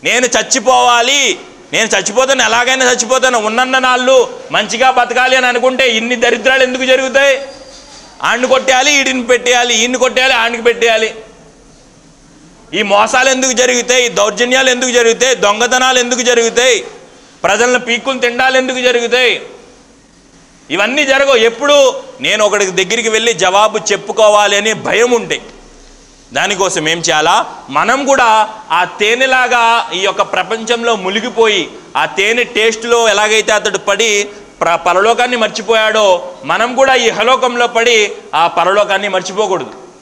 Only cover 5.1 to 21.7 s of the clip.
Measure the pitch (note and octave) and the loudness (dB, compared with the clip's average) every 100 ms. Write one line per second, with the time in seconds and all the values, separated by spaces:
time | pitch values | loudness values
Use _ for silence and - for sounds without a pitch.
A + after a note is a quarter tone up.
5.1 | A#3+ B3+ C4 B3+ A#3+ B3 B3+ C4 A3 A#3 | 0 2 2 0 0 0 0 0 0 -2
6.1 | B3 A#3+ A#3+ A3 C4+ B3+ B3+ C4 C4 C4 | 0 0 0 0 2 0 0 0 0 2
7.1 | B3+ C#4 C4+ C#4 - - - - - - | 2 2 0 -4 -16 -20 -20 -20 -20 -20
8.1 | - D3 A3+ B3+ C4 C4 C4 C#4 D4 C4 | -6 -4 -2 2 0 2 2 2 0 0
9.1 | C4 A#3 B3 A#3+ B3 B3 A3+ A#3+ B3 B3 | -2 0 0 2 0 0 0 -2 0 0
10.1 | A3+ C4 B3 A#3 A#3+ A3+ A#3 A#3 A3 A3 | 0 0 2 0 0 -2 0 0 0 -2
11.1 | - - - - - - - - - - | -6 -20 -20 -20 -20 -20 -20 -20 -20 -20
12.1 | - - - - - - F#3 G#3 G3+ A3 | -20 -20 -20 -20 -20 -10 -6 0 2 2
13.1 | B3+ C4 B3+ C4 A#3+ B3+ B3 A#3 B3+ A#3+ | 2 2 0 -2 0 0 0 0 0 0
14.1 | F#3 G#3 G3+ A#3+ C4 C4 B3 B3+ A#3+ A#3 | 0 -2 0 0 2 2 0 0 2 2
15.1 | A3+ B3+ A#3+ G3+ G#3+ A#3 B3+ B3+ B3+ A#3+ | 2 0 2 0 0 0 2 2 0 0
16.1 | B3 A#3+ A#3+ A#3 G#3+ B3+ G#3+ - - - | -2 0 2 0 2 2 0 -4 -16 -20
17.1 | - - - E3+ G#3 A#3+ B3 - A#3 B3 | -20 -20 -6 -2 0 2 0 -2 -4 -4
18.1 | B3+ A#3+ A#3+ B3+ C4 C4 B3+ B3 A#3+ A#3 | -2 -4 0 0 2 -2 -2 0 0 0
19.1 | A#3+ B3 E3+ - - - - - - _ | 0 0 -2 -8 -20 -20 -20 -20 -20 _
20.1 | _ _ - - - - E3 G#3 C#4 C#4 | _ _ -20 -20 -20 -8 -4 -2 -2 0
21.1 | C4+ C#4 B3 A#3 A#3 C#4+ | 0 2 2 2 0 2